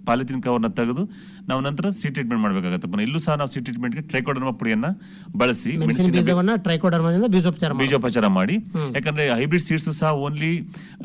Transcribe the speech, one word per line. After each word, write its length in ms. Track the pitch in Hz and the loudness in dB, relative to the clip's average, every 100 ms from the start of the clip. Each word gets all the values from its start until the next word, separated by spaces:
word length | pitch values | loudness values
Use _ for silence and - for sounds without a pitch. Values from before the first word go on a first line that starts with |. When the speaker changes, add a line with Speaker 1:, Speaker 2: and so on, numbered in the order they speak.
| - | -2
Speaker 1:
ಪಾಲಿಥಿನ್ 360 | 120 127 131 | -2 0 -4
ಕವರ್ನ 240 | 123 120 113 | 0 0 0
ತೆಗೆದು 440 | 98 117 127 208 - - - - | 0 -2 -2 -4 -8 -20 -14 -4
ನಾವು 120 | 131 | -2
ನಂತರ 300 | 139 147 190 | -2 -2 -2
ಸೀಡ್ 240 | 196 156 | -2 -4
ಟ್ರೀಟ್ಮೆಂಟ್ 280 | 139 117 117 | -4 -2 0
ಮಾಡ್ಬೇಕಾಗತ್ತೆ. 460 | 107 95 90 90 87 | 2 0 0 -2 -4
ಪುನಃ 140 | 101 | -2
ಇಲ್ಲೂ 160 | 110 156 | -2 -2
ಸಹ 160 | 151 | -2
ನಾವು 140 | 151 139 | -2 -2
ಸೀಡ್ 160 | 147 | -4
ಟ್ರೀಟ್ಮೆಂಟ್‌ಗೆ 380 | 127 120 123 113 | -6 -4 -4 -6
ಟ್ರೈಕೋಡರ್ಮಾ 480 | 151 131 127 135 131 | -4 -4 -2 -2 -2
ಪುಡಿಯನ್ನ 340 | 113 117 110 143 202 - - - 104 | -2 0 0 0 -4 -8 -18 -8 0
ಬಳಸಿ 400 | 123 120 - 156 | 2 2 -2 0
Speaker 2:
ಮೆಣಸಿನ 100 | 156 | 0
Speaker 1:
ಮೆಣಸಿನ 260 | - 180 | 4 4
Speaker 2:
ಬೀಜವನ್ನ 380 | 175 175 175 185 226 | 4 4 4 2 2
ಟ್ರೈಕೋಡರ್ಮಾದಿಂದ 680 | 180 165 185 170 165 175 | 0 2 2 2 4 4
ಬೀಜೋಪಚಾರ 480 | 233 185 175 156 160 | 4 4 2 0 -2
ಮಾಡಿ. 140 | 139 135 | 0 2
Speaker 1:
ಬೀಜೋಪಚಾರ 400 | 135 120 117 107 | 2 2 4 4
ಮಾಡಿ. 300 | 95 98 208 | 4 4 0
Speaker 2:
ಹ್ಮ್. 380 | - 175 147 | -2 -4 -2
Speaker 1:
ಯಾಕಂದ್ರೆ 400 | 127 151 151 147 | -2 -2 0 2
ಹೈಬ್ರಿಡ್ 280 | 117 143 170 | 2 2 0
ಸೀಡ್ಸ್ 300 | - 160 160 | 0 -2 -2
ಸಹ 200 | 151 156 | 0 0
only 540 | 147 143 147 160 170 - - - - | 0 -2 -2 -2 -2 -4 -14 -18 -12